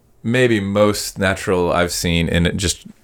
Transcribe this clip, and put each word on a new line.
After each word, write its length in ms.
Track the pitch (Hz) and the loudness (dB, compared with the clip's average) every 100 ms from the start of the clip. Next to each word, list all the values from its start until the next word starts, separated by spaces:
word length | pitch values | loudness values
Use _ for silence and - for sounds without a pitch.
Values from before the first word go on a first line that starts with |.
| _ _ | _ _
maybe 380 | 113 123 123 110 | -4 2 2 2
most 580 | 98 101 104 101 - - | 0 2 2 2 -6 -2
natural 540 | 95 95 - 90 85 | -2 -2 -2 0 0
I've 180 | 78 87 | 0 -2
seen 380 | - 90 85 82 | -2 -2 0 0
in 160 | 85 | 0
it, 140 | 87 92 | 0 0
just 280 | 92 - - - | -4 -4 -10 -20